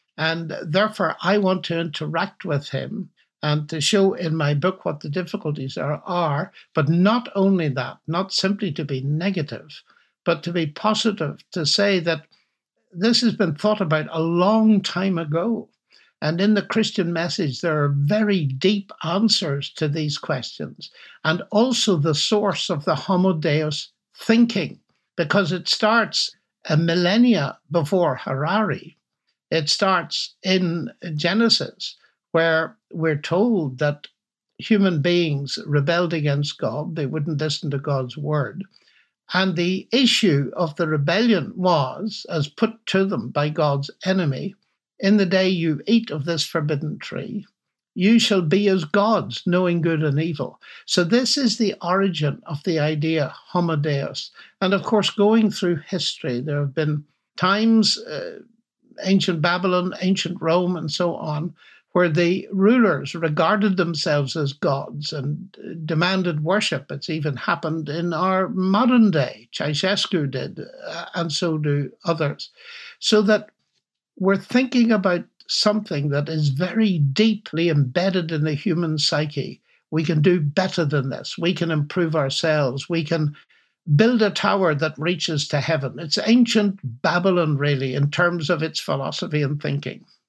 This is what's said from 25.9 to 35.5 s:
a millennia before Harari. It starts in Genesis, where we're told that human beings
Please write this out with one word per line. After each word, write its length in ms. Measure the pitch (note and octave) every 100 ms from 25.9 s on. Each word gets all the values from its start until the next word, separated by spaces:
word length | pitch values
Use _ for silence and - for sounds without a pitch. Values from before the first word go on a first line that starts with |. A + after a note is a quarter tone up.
| A3+ G#3+ - - - _ _ -
a 80 | D#3
millennia 800 | E3 E3+ F3 G#3+ B3 G3 C#3 - -
before 460 | E3+ D3+ F#3+ E3+ B2+
Harari. 840 | - C3+ D3+ G3+ G#3 A2+ - _ _ _ _ _ -
It 200 | E3 D3+
starts 640 | - G3 F3+ D3+ - - _
in 480 | F#3+ F#3 F3+ E3+ D#3+ - F3+
Genesis, 800 | D3+ E3+ G3+ A#3 - - - - - _ _ _
where 440 | E3 E3 D#3+ D#3+ - _
we're 240 | E3+ D#3+ D3
told 640 | - F3 A#3+ G#3+ D3 B2+
that 280 | D3 D3 - _ _ _ _ -
human 420 | - G#3+ G3 D#3+
beings 580 | D#3+ F3 E3+ C#3 C#3